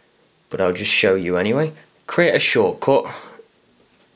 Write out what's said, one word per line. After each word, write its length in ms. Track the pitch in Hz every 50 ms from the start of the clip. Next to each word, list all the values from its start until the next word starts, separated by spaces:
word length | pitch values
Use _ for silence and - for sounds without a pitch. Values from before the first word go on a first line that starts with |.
| _ _ _ _ _ _ _ _ _ -
but 100 | - -
I'll 120 | 95 90 90
just 180 | 92 104 -
show 240 | - - - 101 95
you 220 | 95 90 87 90
anyway. 360 | 90 95 107 120 139 160 156 156 - - _ _ _ _
Create 300 | - - - 175 165 -
a 40 | 320
shortcut, 720 | - - - 123 104 87 85 - - 147 139 123 - - - - - - - - - _ _ _ _ _ _ _ _ _ _ _ _ _ _